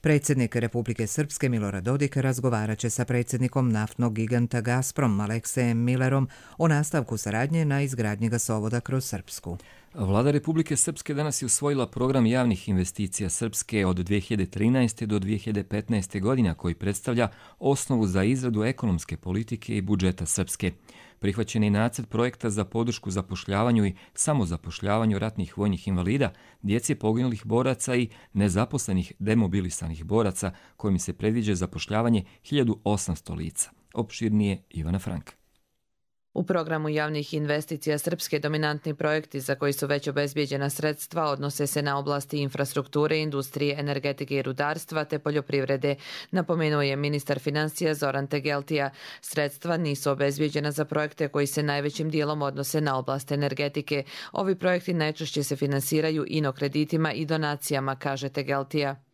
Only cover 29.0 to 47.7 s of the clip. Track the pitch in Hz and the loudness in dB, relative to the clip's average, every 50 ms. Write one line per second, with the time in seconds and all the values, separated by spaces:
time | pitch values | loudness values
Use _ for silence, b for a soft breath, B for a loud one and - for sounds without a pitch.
29 | 87 - - _ 95 104 110 117 110 90 90 101 92 87 - - 85 80 82 78 | 0 -2 -6 _ 0 2 4 4 4 4 2 0 0 0 -4 -4 -6 -6 -6 -6
30 | 80 82 98 113 113 98 90 - - 92 92 B B B B - - - - - | -4 0 2 2 2 2 0 -2 -4 -4 -6 B B B B -4 0 2 2 2
31 | - - 87 - - 107 110 120 110 107 101 87 90 90 - 80 - - 107 107 | 0 -4 -6 0 0 0 2 2 2 0 0 0 -2 -4 -4 -8 -6 -2 -2 0
32 | 117 120 117 104 92 B B B B - 147 143 131 117 104 - _ 104 104 95 | 4 4 4 2 2 B B B B -2 2 2 2 2 0 0 _ 0 0 0
33 | - - 82 - _ - 82 78 80 82 - - - - - _ _ _ - - | 0 -4 -6 -6 _ -8 -8 -6 -6 -6 -4 -6 -6 -6 -8 _ _ _ -4 -4
34 | 117 110 - - 117 110 107 107 104 101 95 92 _ _ - 82 76 82 90 98 | -4 -4 -4 -2 0 2 4 4 4 2 0 -2 _ _ -8 -6 -2 0 -2 -2
35 | - - 90 - - - - _ _ _ _ _ _ _ _ _ _ _ _ _ | -2 -4 -6 -6 -8 -12 -20 _ _ _ _ _ _ _ _ _ _ _ _ _
36 | _ _ _ _ _ _ _ 170 180 - 185 175 160 160 160 156 156 151 151 151 | _ _ _ _ _ _ _ -4 0 2 0 0 0 0 -2 -2 0 0 0 0
37 | 151 151 151 147 147 - - 151 151 147 147 151 151 - 165 147 - 151 151 147 | 0 0 -2 -4 -4 -4 -4 -2 0 0 0 0 0 -4 -8 -4 0 0 0 0
38 | - 170 170 165 - - - 147 147 147 156 151 151 151 151 147 - 160 147 - | 0 -2 -2 -2 -4 -2 -2 -2 0 0 0 0 0 0 -2 -2 -4 -6 -4 -2
39 | 151 151 156 156 151 - - 139 131 - 139 135 143 143 139 - 147 139 143 143 | 0 0 0 0 -2 -4 -8 -8 -2 -2 -2 0 0 0 0 0 0 0 0 0
40 | - 147 139 147 143 143 139 151 147 135 143 139 139 143 139 - 147 151 151 - | 0 -2 0 0 -2 0 0 -2 -2 0 0 -2 -2 -2 -2 0 -2 -2 -2 -2
41 | - - - 170 160 151 139 139 139 143 143 - 147 139 - 147 143 147 139 139 | -8 -6 -2 -2 0 0 0 0 -2 -4 -2 -2 -2 0 0 -2 0 0 -2 -2
42 | 139 147 143 143 139 - - 147 143 135 - 135 139 131 - 147 131 - - 147 | 0 -2 -2 -2 -2 -4 -2 -2 -2 -2 -2 -2 -4 -2 -2 -4 -4 0 0 2
43 | 151 151 156 156 156 156 143 139 135 135 - 147 147 147 139 147 147 143 143 139 | 2 2 2 0 0 -2 -2 -4 -4 -4 -4 -2 0 0 0 -2 -2 -2 -2 -2
44 | 131 143 135 - 143 131 143 139 131 135 131 127 143 147 160 165 - - 160 156 | -2 -2 -4 -4 -4 -2 -2 -2 0 -2 -2 -2 -2 -2 -2 -4 -6 -4 -4 -4
45 | 151 - - 147 - 151 147 151 139 - 143 139 131 131 139 135 135 143 139 139 | -2 -2 -4 -2 -2 0 0 0 -2 0 0 0 2 2 0 0 2 0 -2 -2
46 | B B B B B B - 185 165 - 175 165 160 151 151 147 143 139 135 139 | B B B B B B 0 0 2 2 2 2 2 2 2 2 2 2 0 0
47 | 143 147 151 147 - - 143 135 - 151 143 151 151 156 | 0 0 0 -2 0 -2 -4 -2 -2 -2 0 0 -2 -2